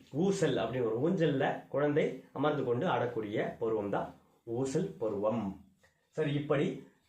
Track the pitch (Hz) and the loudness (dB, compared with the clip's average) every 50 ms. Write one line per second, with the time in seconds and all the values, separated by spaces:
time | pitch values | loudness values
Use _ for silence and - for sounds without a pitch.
0 | - - - 143 185 196 185 - 165 139 123 113 113 117 127 131 120 107 110 123 | -18 -8 -2 0 2 2 2 2 2 2 2 0 0 0 0 0 0 0 2 2
1 | 143 175 190 160 165 147 139 131 147 - - - - - - 139 147 147 147 156 | 2 2 2 2 2 2 2 2 2 0 0 -4 -8 -4 -2 0 2 2 2 2
2 | - - - - - - - - 139 151 147 135 117 120 120 127 175 175 127 117 | 2 0 -2 -6 -12 -12 -4 0 0 2 2 2 0 0 0 0 2 2 2 0
3 | 120 120 - 113 104 101 107 139 170 170 - - 120 113 110 107 101 101 95 165 | 0 -2 -2 -4 -4 -2 -2 -2 -2 -2 -4 -4 -2 0 0 0 0 -2 -2 -2
4 | - - - - _ _ _ _ _ 117 117 123 135 135 151 160 180 - - - | -4 -6 -10 -16 _ _ _ _ _ -6 -4 -2 -2 0 0 -2 -2 -2 -4 -4
5 | 113 107 107 98 104 110 120 113 101 95 90 - - - _ _ _ _ _ _ | -4 -2 -2 0 0 0 0 0 -2 -4 -6 -8 -14 -20 _ _ _ _ _ _
6 | _ _ _ 160 151 143 143 143 - - 165 156 - - - - - - _ _ | _ _ _ -2 0 0 0 0 0 2 2 2 2 0 -2 -4 -10 -16 _ _
7 | _ | _